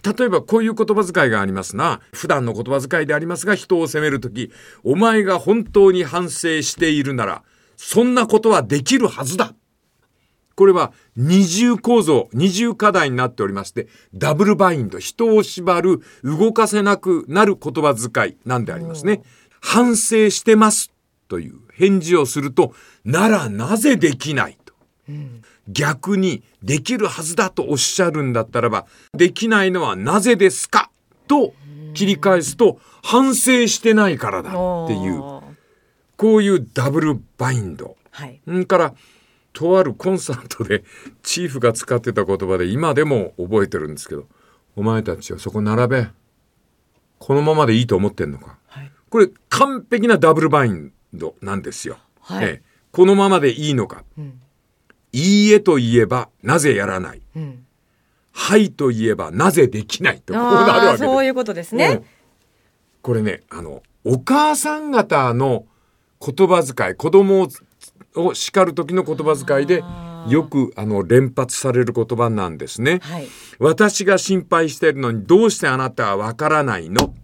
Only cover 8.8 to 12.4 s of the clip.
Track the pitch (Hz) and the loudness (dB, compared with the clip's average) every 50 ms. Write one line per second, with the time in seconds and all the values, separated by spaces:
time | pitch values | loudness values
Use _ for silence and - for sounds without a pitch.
8.8 | 139 - 262 262 233 160 - - 143 - 185 180 - - - _ _ _ _ _ | 0 0 0 2 2 0 -2 -6 -10 -6 -4 -4 -4 -6 -8 _ _ _ _ _
9.8 | _ _ _ _ _ _ _ _ _ _ _ _ _ _ _ - 190 196 185 180 | _ _ _ _ _ _ _ _ _ _ _ _ _ _ _ 6 6 6 6 4
10.8 | 143 - _ _ _ _ _ 117 123 151 180 196 196 170 170 202 240 240 240 - | 0 -4 _ _ _ _ _ -4 0 4 4 4 4 4 2 0 2 2 2 0
11.8 | - 233 240 226 180 156 147 117 - - - 123 | 0 2 2 4 4 4 2 2 0 -2 -2 0